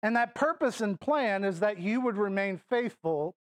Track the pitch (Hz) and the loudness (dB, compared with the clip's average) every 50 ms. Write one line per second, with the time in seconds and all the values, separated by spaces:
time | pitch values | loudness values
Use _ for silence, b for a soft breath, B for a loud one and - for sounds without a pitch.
0 | - 214 226 233 240 233 - - 277 302 339 339 320 254 214 - 226 208 196 165 | 0 2 2 2 0 0 0 0 0 0 2 2 0 0 0 0 -2 -2 -2 -2
1 | - - 294 302 269 226 196 196 196 196 190 165 196 208 208 180 170 196 220 247 | 0 0 2 2 2 2 0 0 0 0 0 2 0 0 0 0 -2 -2 0 0
2 | 254 247 220 196 208 202 190 196 196 196 190 165 _ _ - 240 247 226 - _ | 0 0 0 0 0 0 0 0 0 -2 -2 -6 _ _ -2 0 0 -2 -6 _
3 | _ 165 165 147 147 165 190 _ | _ -2 -2 0 -2 -4 -6 _